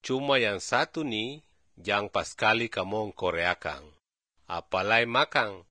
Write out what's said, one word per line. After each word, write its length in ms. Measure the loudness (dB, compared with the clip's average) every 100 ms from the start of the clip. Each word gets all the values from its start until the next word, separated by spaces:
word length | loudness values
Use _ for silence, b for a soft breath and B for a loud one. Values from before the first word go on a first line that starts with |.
Cuma 320 | -2 -2 2 4
yang 240 | 4 0
satu 400 | 0 0 0 -4
ni, 400 | -4 -4 -4 -8 _ _ _ -10
jang 320 | 0 0 0
paskali 560 | -4 -4 0 2 2 0
kamong 480 | -4 -2 -2 -4 -2
koreakang. 720 | -2 0 0 0 -4 -8 -14 _ _ _ _ _ -10
Apalai 560 | -10 -2 -2 4 2 4
makang. 560 | 0 2 0 -2 -6 -18